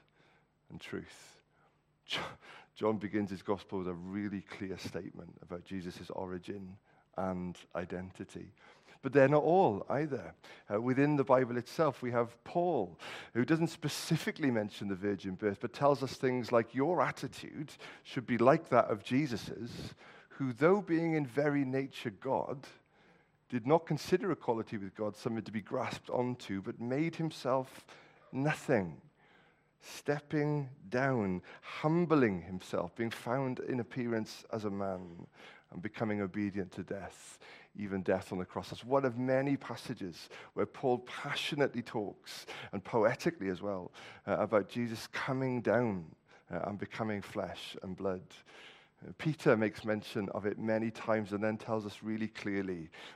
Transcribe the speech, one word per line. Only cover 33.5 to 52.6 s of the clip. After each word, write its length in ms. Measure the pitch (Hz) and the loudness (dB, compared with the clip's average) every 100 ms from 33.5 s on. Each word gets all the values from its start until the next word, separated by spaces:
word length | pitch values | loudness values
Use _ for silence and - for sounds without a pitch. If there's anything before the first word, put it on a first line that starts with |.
| 127 | -2
in 220 | - 127 | -4 -4
appearance 640 | 117 135 120 113 107 - - | -4 -4 0 0 -2 -8 -8
as 100 | 113 | -4
a 80 | 104 | -2
man, 560 | 98 98 92 90 87 90 - - - _ | -2 -2 -4 -8 -14 -18 -20 -20 -20 _
and 100 | 87 | -10
becoming 400 | 104 - 113 104 | -10 -4 -2 0
obedient 500 | 98 104 104 98 92 | -2 -2 -2 -4 -6
to 120 | - | -8
death, 560 | 90 98 92 - - - - - - - | -8 -8 -10 -16 -20 -20 -20 -20 -18 -10
even 280 | 104 98 | -4 -2
death 280 | 92 95 - | 2 0 0
on 60 | 95 | -6
the 80 | 90 | -6
cross." 240 | 98 90 | -6 -8
That's 160 | 98 117 | -10 0
one 200 | 139 135 | 2 2
of 120 | 117 | 0
many 400 | 127 131 139 139 | 2 2 2 0
passages 720 | - 117 - 117 95 80 - - - | -2 -8 -8 -8 -8 -10 -14 -18 -8
where 140 | - 104 | -4 -4
Paul 320 | - 135 123 | -2 0 0
passionately 800 | 123 - 143 135 - 147 139 120 | -2 -10 -6 -4 -2 2 2 2
talks, 640 | 120 117 101 - - - - - - | -4 -4 -4 -8 -14 -16 -14 -14 -8
and 120 | 101 | -8
poetically 680 | - 120 107 135 175 - 95 | 0 4 4 4 -2 -2 -2
as 140 | 87 | -2
well, 280 | 101 95 85 - - - - | -4 -6 -8 -14 -18 -10 -2
uh, 100 | 87 | 2
about 320 | 101 107 95 | 4 4 4
Jesus 380 | 123 117 113 - | -2 -2 -4 -8
coming 540 | - - 131 131 123 | -6 -2 0 0 0
down, 540 | 113 107 120 95 80 - _ - - | 4 4 4 0 -6 -16 _ -20 -8
uh, 80 | 90 87 | -4 -4
and 100 | 101 | -4
becoming 460 | 104 - 110 104 | -6 -4 -4 -4
flesh 520 | - 104 90 87 - - | -6 -6 -6 -8 -12 -10
and 160 | 95 90 | -10 -4
blood. 240 | 98 90 - - - - - - - _ | -2 -2 -6 -20 -20 -20 -20 -20 -20 _
Uh, 100 | - 90 | -16 -4
Peter 400 | 160 143 156 110 | -4 2 6 6
makes 260 | 107 - | 4 0
mention 460 | 110 107 - 117 98 | -2 -2 -2 -4 -2
of 160 | 98 101 | -2 -4
it 140 | - | -2
many 320 | 110 110 113 | 0 0 0
times 420 | 113 - 110 101 | -4 0 0 0
and 100 | 104 | -2
then 140 | 107 107 | -2 -2
tells 300 | - 110 104 | -2 -4 -4
us 160 | - | -8
really 240 | - 107 107 | -6 -4 -6
clearly, 640 | - 107 98 | -6 -4 -2